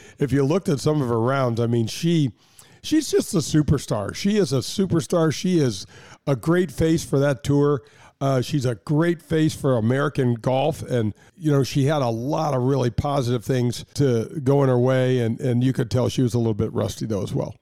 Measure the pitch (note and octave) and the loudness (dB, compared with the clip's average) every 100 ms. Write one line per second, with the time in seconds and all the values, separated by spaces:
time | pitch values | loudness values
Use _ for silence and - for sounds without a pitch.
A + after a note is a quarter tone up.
0 | - - C#3+ C3+ C#3 F3+ F#3 C#3 D3+ D3+ | -18 -6 -2 2 2 0 0 -2 0 0
1 | B2 A#2 A#2 C#3 B2+ A2+ A#2 A#2 A2 - | 0 0 2 2 0 0 0 0 -2 -2
2 | E3 E3+ C3+ - _ _ - - - D#4 | 0 2 0 -4 _ _ -20 -16 -2 -2
3 | C#4+ G4 - F#3 - D#3 D3+ D3 - A#2 | 0 -2 0 -2 0 0 2 0 -2 -6
4 | G2 E2+ G3 G#3+ F3 C3+ - - F#3+ E3 | -4 -4 -2 0 0 0 -4 -4 0 0
5 | C3 F3 D#3+ - F3+ F3 C3 G2 - - | 0 2 2 0 0 2 0 -2 -10 -20
6 | - - - C3 D#3 F3+ F#3 B2 D#3+ E3 | -20 -12 -4 -2 0 0 0 0 0 0
7 | - C#3 C#3+ C3+ - C#3+ D3 C#3+ - - | 0 0 0 0 0 2 4 0 -4 -20
8 | - - C3+ C3 A#2+ D3+ B2+ A2+ - D3+ | -20 -6 -2 0 0 -2 -2 -4 -2 0
9 | E3+ F3 - D#3+ D#3 - C#3+ B2 A2 C3 | 2 0 -2 0 0 0 0 2 2 2
10 | D3 C#3+ B2+ A#2 C3 C3 D3 - - B2 | 0 0 0 0 0 0 0 -4 -4 -2
11 | G#2+ - - - D#3 C#3+ C3 D3 C3+ D#3 | -2 -6 -18 -6 0 2 2 0 0 0
12 | B2 A2+ B2+ D#3+ D#3 C3 B2+ C#3 B2 - | 0 -2 -4 -2 -2 0 0 2 0 0
13 | C#3+ C#3+ A#2+ B2 - C3 A#2+ - - - | -2 0 0 -2 0 0 0 -4 -10 0
14 | C#3 A#2 G#2+ E3 B2+ C#3+ C3+ B2 B2+ C3 | 2 2 -2 -4 0 2 4 4 2 2
15 | B2+ B2+ A2+ A#2 C3+ A#2+ C3 B2 A#2 C3 | 2 2 0 -2 0 2 0 0 -2 0
16 | A2+ - B2 A#2+ A2+ G#2 A2+ A2+ G#2 - | 0 0 0 2 0 0 -2 -2 -4 -4
17 | A2 G2+ - C3+ - - | -6 -4 -4 -4 -6 -4